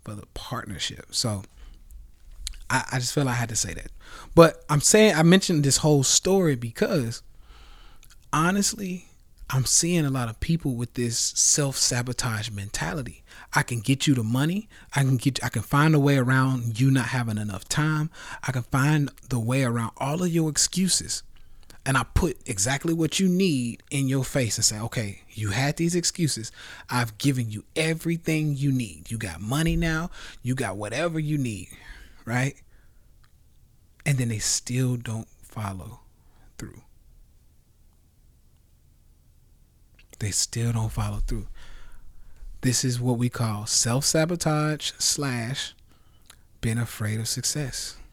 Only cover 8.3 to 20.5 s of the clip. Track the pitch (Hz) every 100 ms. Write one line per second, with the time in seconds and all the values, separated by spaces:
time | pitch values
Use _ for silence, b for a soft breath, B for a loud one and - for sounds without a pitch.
8.3 | 147 165 202 202 - 190 180 - - -
9.3 | - - 131 123 - 165 175 147 131 120
10.3 | 113 - 165 151 120 120 - 120 113 -
11.3 | - - - 143 131 - 120 123 123 127
12.3 | 110 107 101 101 - - 165 120 - -
13.3 | B B - 139 120 104 135 - 131 110
14.3 | 123 147 190 - B B - 135 131 143
15.3 | 123 117 - 107 143 156 156 139 139 123
16.3 | 131 131 131 117 110 135 135 110 127 117
17.3 | 107 107 95 - - 151 156 151 B B
18.3 | B - 127 120 135 139 156 139 - -
19.3 | 123 113 131 127 117 113 - 143 156 180
20.3 | 165 160